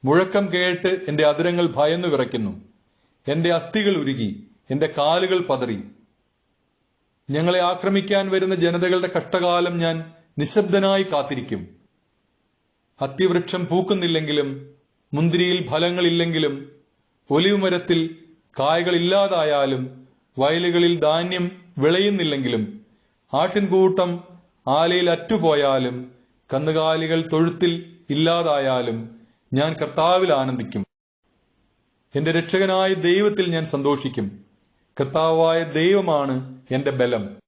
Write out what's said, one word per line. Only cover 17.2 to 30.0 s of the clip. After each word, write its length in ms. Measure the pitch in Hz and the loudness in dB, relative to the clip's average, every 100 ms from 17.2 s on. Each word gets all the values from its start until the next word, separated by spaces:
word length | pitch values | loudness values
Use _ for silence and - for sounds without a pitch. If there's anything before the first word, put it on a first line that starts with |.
| _ | _
ഒലിവ് 260 | 139 185 202 | 2 2 2
മരത്തിൽ 600 | 190 180 180 165 165 - - _ _ - | 2 -2 0 0 0 -8 -20 _ _ -2
കായ്കളില്ലാതായാലും, 1500 | 135 165 175 170 175 190 196 180 151 147 135 131 127 - - _ _ - | 0 2 2 0 2 2 2 2 2 2 0 -2 -6 -12 -20 _ _ -2
വയലുകളിൽ 600 | 139 165 175 175 170 170 | 0 2 2 2 2 2
ധാന്യം 500 | 151 160 180 180 175 - - - | 2 2 0 -2 -4 -6 -14 0
വിളയുന്നില്ലെങ്കിലും, 1080 | 143 175 202 202 160 139 127 117 104 - - _ _ _ _ | 2 4 2 2 -2 -2 -2 -2 -4 -8 -20 _ _ _ _
ആട്ടിൻകൂട്ടം 920 | 135 175 208 196 190 185 190 180 175 - - _ _ - | -2 0 0 2 4 4 4 0 -2 -10 -20 _ _ -2
ആലയിൽ 420 | 139 170 180 175 | 2 2 2 2
അറ്റുപോയാലും, 1040 | 165 - 220 165 147 139 135 127 123 127 - _ _ _ | 0 0 0 2 4 2 2 0 -6 -12 -20 _ _ _
കന്നുകാലികൾ 760 | 131 151 160 156 160 160 165 165 | -4 0 0 2 0 0 -2 0
തൊഴുത്തിൽ 640 | 160 165 170 175 170 - - _ | 2 2 2 0 -2 -10 -20 _
ഇല്ലാതായാലും, 1080 | 143 160 170 165 147 135 127 120 113 113 - - _ _ | 0 2 2 0 0 0 0 -2 -6 -10 -18 -20 _ _
ഞാൻ 220 | 127 151 | -2 0
കർത്താവിൽ 580 | 160 147 147 | -2 -4 0